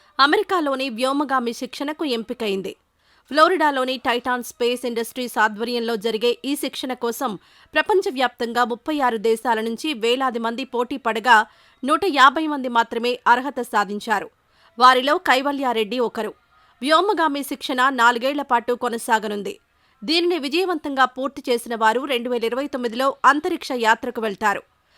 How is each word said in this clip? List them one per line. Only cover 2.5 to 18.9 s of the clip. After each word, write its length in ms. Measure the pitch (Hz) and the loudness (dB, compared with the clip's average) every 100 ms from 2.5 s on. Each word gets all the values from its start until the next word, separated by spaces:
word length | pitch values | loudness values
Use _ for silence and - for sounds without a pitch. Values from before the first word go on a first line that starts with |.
| 196 180 - _ _ _ _ - | -4 -6 -12 _ _ _ _ -4
ఫ్లోరిడాలోని 680 | 277 330 370 302 269 254 262 | 4 4 4 2 0 -2 -2
టైటాన్ 460 | 262 240 254 247 | -2 -2 -2 -4
స్పేస్ 420 | 240 - 240 247 247 | -6 -2 -2 -2 -4
ఇండస్ట్రీస్ 520 | 233 226 - 247 240 | -4 -6 -6 -6 0
ఆధ్వర్యంలో 560 | 214 208 240 240 226 226 | 0 0 -6 -4 -2 -2
జరిగే 420 | 226 220 240 240 269 | -2 0 0 0 -2
ఈ 100 | 294 | -4
శిక్షణ 380 | 269 - 262 | -4 -6 -8
కోసం 460 | 247 233 226 262 185 _ _ _ | -4 -6 -4 -6 -6 _ _ _
ప్రపంచవ్యాప్తంగా 920 | 311 311 381 381 262 254 - 233 240 | -2 2 2 0 0 -2 -2 -4 0
ముప్పై 360 | 240 240 - 294 | 0 -2 -4 0
ఆరు 180 | 254 226 | 0 0
దేశాల 440 | 220 226 254 220 | 0 0 0 -2
నుంచి 320 | 226 226 311 | -2 -4 -6
వేలాది 460 | 247 226 254 262 233 | -2 0 0 0 -2
మంది 260 | 226 233 262 | -4 -6 -6
పోటీ 320 | 240 240 277 | -4 -4 -4
పడగా, 400 | 226 220 247 220 226 _ _ _ | -4 0 4 4 4 _ _ _
నూట 180 | 254 311 392 | -2 0 2
యాభై 420 | 277 262 277 311 | 6 6 6 -2
మంది 200 | 285 254 | -4 -2
మాత్రమే 520 | 240 226 233 240 247 - | 0 0 -2 -4 0 2
అర్హత 340 | 240 277 254 | 2 2 -6
సాధించారు. 680 | 233 214 196 208 - 202 - _ _ _ _ - | -4 -2 -2 -4 -2 -4 -4 _ _ _ _ 4
వారిలో 380 | 254 254 262 339 | 6 6 4 0
కైవల్యారెడ్డి 800 | - 254 277 277 262 226 208 247 | 2 2 2 -2 -2 0 -2 -2
ఒకరు. 340 | 233 233 208 - _ _ _ - | -2 -4 -10 -10 _ _ _ -6
వ్యోమగామి 640 | 262 311 403 339 320 285 | 2 2 4 2 0 -2
శిక్షణ 460 | 269 285 - 254 262 | -6 -8 -4 0 0
నాలుగేళ్ల 520 | 254 233 240 254 294 | 4 4 4 0 -2
పాటు 320 | 277 240 226 | 0 -2 0
కొనసాగనుంది. 840 | 233 247 | -2 -2